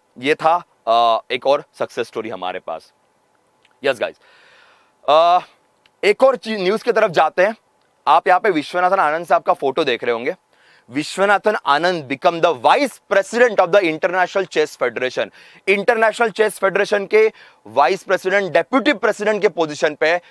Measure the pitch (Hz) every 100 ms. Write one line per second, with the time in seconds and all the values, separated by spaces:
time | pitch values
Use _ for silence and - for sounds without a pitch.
0 | _ - 131 156 160 175 - _ 113 117
1 | 117 110 - 127 131 143 - - 120 -
2 | 113 117 107 92 90 92 - 80 - _
3 | _ _ _ _ _ _ _ _ 135 113
4 | 87 - _ _ _ _ _ _ _ _
5 | - 156 170 180 - _ _ _ _ _
6 | 190 208 262 247 226 214 185 214 240 214
7 | 208 160 156 - 196 226 _ _ _ _
8 | 135 160 190 180 202 156 139 180 180 190
9 | 156 160 170 170 185 - 139 127 143 117
10 | 123 117 131 185 _ _ _ _ - 131
11 | 151 - 202 196 214 214 - 143 175 175
12 | 131 135 180 170 170 131 139 220 277 -
13 | - 196 190 226 247 196 180 202 170 156
14 | 185 185 175 196 185 165 151 - 123 117
15 | 127 127 101 - - - - 202 190 226
16 | 226 208 226 190 214 - 196 185 196 202
17 | 190 214 220 - - _ 104 117 151 190
18 | - 180 185 202 190 165 170 262 226 226
19 | 226 202 208 208 202 170 156 147 160 147
20 | 156 175 -